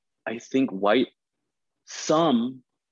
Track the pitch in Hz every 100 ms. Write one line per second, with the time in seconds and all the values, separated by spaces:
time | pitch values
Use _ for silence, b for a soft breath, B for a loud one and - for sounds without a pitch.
0 | _ _ - 113 - 135 120 95 101 123
1 | 120 _ _ _ _ _ _ _ - -
2 | - 156 165 120 123 131 _ _ _